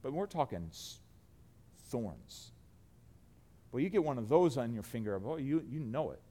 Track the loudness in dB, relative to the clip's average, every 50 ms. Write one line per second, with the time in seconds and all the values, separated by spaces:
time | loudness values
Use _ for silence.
0 | -6 -4 -2 -2 -4 -2 0 -2 -2 0 -2 -6 -6 -8 -10 -12 -14 -14 -14 -16
1 | -20 -20 -20 -20 -20 -20 -20 -20 -20 -20 -20 -20 -20 -20 -20 -20 -12 -6 -4 -4
2 | -4 -4 -8 -10 -16 -18 -18 -18 -18 -18 -20 -20 -20 -20 -20 -20 -20 -20 -20 -20
3 | -20 -20 -20 -20 -20 -20 -20 -20 -20 -20 -20 -20 -18 -6 -2 0 0 4 4 4
4 | 4 4 0 0 2 6 6 8 8 8 6 4 0 0 -2 -4 -6 -4 -4 -4
5 | -2 0 0 -2 -2 -4 -4 -2 -2 0 0 0 0 -2 -6 -6 -4 -2 -2 -2
6 | -2 -2 -4 -8 -14 -20